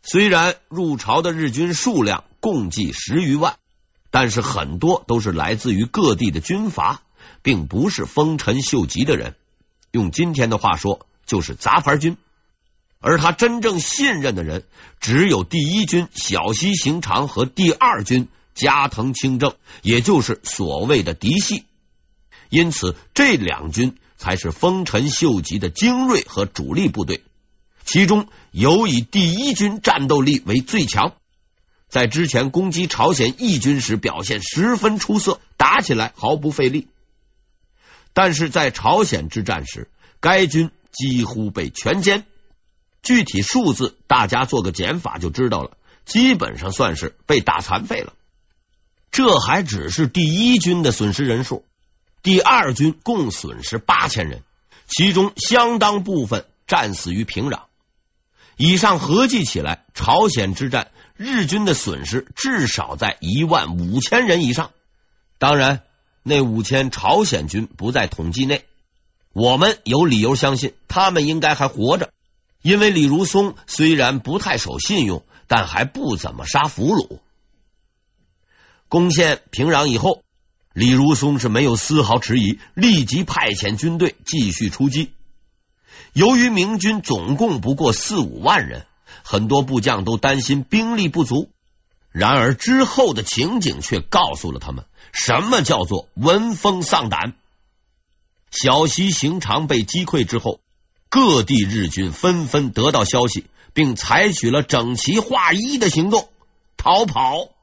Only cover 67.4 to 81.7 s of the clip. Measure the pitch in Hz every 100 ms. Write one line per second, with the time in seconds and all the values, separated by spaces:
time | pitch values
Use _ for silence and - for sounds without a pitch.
67.4 | 76 95 113 - 104 127 95 - 82 85
68.4 | 135 143 _ _ _ _ _ _ _ -
69.4 | 120 131 196 - 107 131 170 113 110 131
70.4 | 139 131 139 - - 180 190 175 147 160
71.4 | 156 143 135 - 117 180 143 _ _ _
72.4 | _ _ 151 208 214 175 143 156 190 190
73.4 | 202 - - - 160 156 123 135 127 185
74.4 | 190 123 - 67 - 202 113 82 _ _
75.4 | _ 117 90 85 131 269 254 98 - 60
76.4 | 69 139 147 - 127 196 - - _ _
77.4 | _ _ _ _ _ _ 1077 _ _ _
78.4 | _ _ _ _ _ 170 180 156 165 135
79.4 | _ - 151 147 147 113 185 - _ _
80.4 | _ _ _ 85 123 131 143 131 143 139
81.4 | 113 110 139